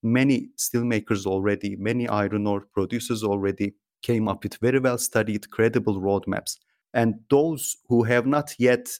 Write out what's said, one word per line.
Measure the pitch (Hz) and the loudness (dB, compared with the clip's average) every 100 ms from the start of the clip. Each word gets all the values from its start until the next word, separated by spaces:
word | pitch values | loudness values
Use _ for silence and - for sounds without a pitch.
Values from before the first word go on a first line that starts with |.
many | 113 123 135 127 - - | 2 2 4 2 -2 -8
steelmakers | - 120 120 113 104 107 | -4 -2 0 -2 0 -2
already, | 98 95 98 101 104 98 | 0 0 0 -2 -4 -6
many | 101 123 120 | -4 -2 -2
iron | 104 101 104 104 | 0 0 0 -2
ore | 101 - - | -2 -4 -4
producers | 95 120 - 113 | -2 -4 -4 -2
already | 107 101 98 98 101 - _ _ | 0 0 0 -2 -4 -6 _ _
came | - 117 110 | -2 0 0
up | 98 | -2
with | 101 - | -6 -2
very | 117 131 | 0 2
well | 131 120 | 0 -2
studied, | - 117 107 104 - | -2 -2 0 -4 -6
credible | - 113 127 107 98 | 0 2 2 0 -2
roadmaps. | 95 98 - 95 - - _ _ _ | 0 0 0 -6 -6 -14 _ _ _
And | 120 117 104 _ | 0 0 -2 _
those | 139 160 151 - - _ | 2 2 -2 -6 -10 _
who | 120 | 2
have | 113 120 120 | 4 2 2
not | 147 147 - | 0 -2 0
yet | 123 123 123 - | 2 2 -2 -14